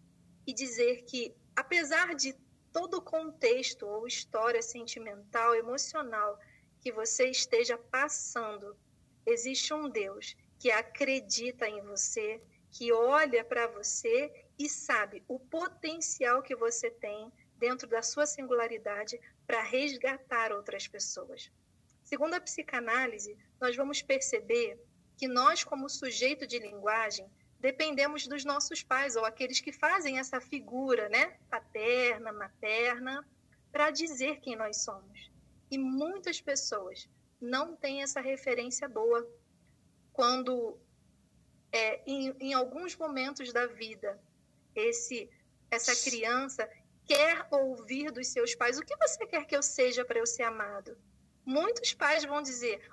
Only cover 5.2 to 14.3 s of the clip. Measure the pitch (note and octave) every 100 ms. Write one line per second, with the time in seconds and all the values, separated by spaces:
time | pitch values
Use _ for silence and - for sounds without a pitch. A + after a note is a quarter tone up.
5.2 | G3+ A#3 A#3 A3+ A3+ C#4 - D#4 B3+ A3
6.2 | G#3 G#3 - - _ _ B3+ A3 A3+ -
7.2 | B3+ B3+ - A#3 A#3+ A#3 - C4 D4 -
8.2 | - A#3+ A3 G#3 G3+ G3+ _ _ _ _
9.2 | A3+ A#3 B3 C4 - D#4 D4 A3 G3 G3+
10.2 | - - _ - B3 A3 A3+ - C4+ C4+
11.2 | G3 A3 A#3+ A#3+ A3 G#3 G3+ G3 - A3+
12.2 | G#3+ A3+ - _ _ - A#3 A3+ A#3+ D4
13.2 | D4+ A#3 A3+ A#3+ A#3 A3 - - A#3 A#3+
14.2 | D4